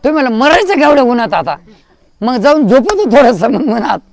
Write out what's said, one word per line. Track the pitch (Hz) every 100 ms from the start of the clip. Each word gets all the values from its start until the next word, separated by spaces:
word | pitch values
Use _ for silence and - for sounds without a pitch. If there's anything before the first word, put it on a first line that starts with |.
तुम्ही | 262
म्हणलं | 311 254 220
मरायचं | 277 330 392 370
का | 294
एवढ्या | 294
उन्हात | 247 240 220
आता? | 175 165 147 175 220 _ _ _ _
मग | 226 254
जाऊन | 233 302 226
झोपतो | 254 247 403 415
थोडंसं | 247 247 196 226
मग | 294 294 226
उन्हात. | 196 190 _